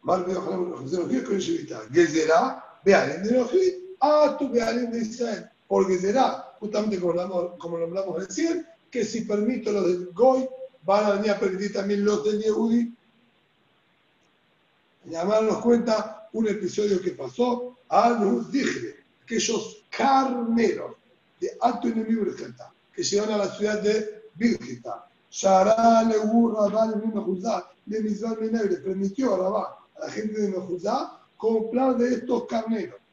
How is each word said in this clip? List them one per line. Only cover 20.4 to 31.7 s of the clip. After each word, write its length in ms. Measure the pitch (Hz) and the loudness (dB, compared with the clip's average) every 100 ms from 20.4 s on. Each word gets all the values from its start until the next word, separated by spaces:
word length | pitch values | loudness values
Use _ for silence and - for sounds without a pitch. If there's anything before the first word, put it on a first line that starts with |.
| 233 233 214 - - - _ _ _ _ | 0 2 2 0 -6 -14 _ _ _ _
de 160 | 370 - | -8 -2
Alto 260 | 240 240 247 | -2 0 -2
Enemigo 380 | 226 214 226 190 | -2 -2 0 -2
Virgeta, 440 | - 135 - - _ _ | -4 -12 -14 -20 _ _
que 80 | - | -6
llegaron 320 | 165 202 214 | -2 0 0
a 40 | 214 | 0
la 160 | 190 | -2
ciudad 260 | - 208 208 | -2 -2 0
de 440 | 202 214 - - - | 0 0 -2 -10 -18
Virgeta. 720 | 156 226 190 - 123 123 101 - _ _ | -2 0 0 -4 -12 -10 -12 -14 _ _
Shará, 720 | - 196 190 196 226 226 226 | -2 4 6 6 6 6 6
Leú, 520 | 226 220 214 233 233 | 4 2 4 4 4
Rabá, 320 | 214 208 208 220 | 4 0 2 0
Leví, 200 | 208 226 | 0 -4
Mejuzá, 640 | 214 170 185 214 196 - _ - | -4 -4 -4 -2 -4 -6 _ -8
de 160 | 214 | -4
Mizrah, 340 | 214 202 226 220 | -2 -4 -4 -4
Menegre, 380 | 220 226 202 175 | -2 -2 0 -2
permitió 580 | 190 190 196 196 262 | -4 -4 -4 -2 0
a 40 | 190 | 0
Rabá, 400 | 185 208 - - _ - | 0 -2 -4 -10 _ -14
a 80 | |
la 80 | - | -12
gente 260 | 214 214 214 | -6 -6 -2
de 100 | 202 | -2
Mejuzá, 680 | 185 - 175 180 254 311 - _ _ | -2 -6 -6 -2 -4 -4 -12 _ _
comprar 580 | 220 226 220 | 0 0 0